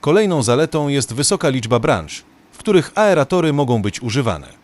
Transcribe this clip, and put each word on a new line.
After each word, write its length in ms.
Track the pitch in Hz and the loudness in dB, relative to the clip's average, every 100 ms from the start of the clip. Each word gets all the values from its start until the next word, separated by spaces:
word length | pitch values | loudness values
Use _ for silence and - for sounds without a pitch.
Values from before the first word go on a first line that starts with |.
kolejną 420 | - 175 214 165 | 2 2 2 0
zaletą 460 | 113 120 156 160 147 | 2 2 2 0 -2
jest 260 | 139 - | -2 -2
wysoka 340 | 117 143 196 160 | -4 -2 0 0
liczba 300 | 131 113 120 | -2 0 0
branż, 460 | 131 117 76 - - _ _ | 0 -2 -4 -16 -20 _ _
w 60 | - | -12
których 340 | - 190 151 | 2 2 2
aeratory 580 | - 214 175 139 185 160 | 0 2 2 2 0 0
mogą 300 | 143 139 120 | 0 0 0
być 200 | 101 - | -2 -4
używane. 460 | 117 110 110 82 71 - | -4 -2 -2 -4 -8 -20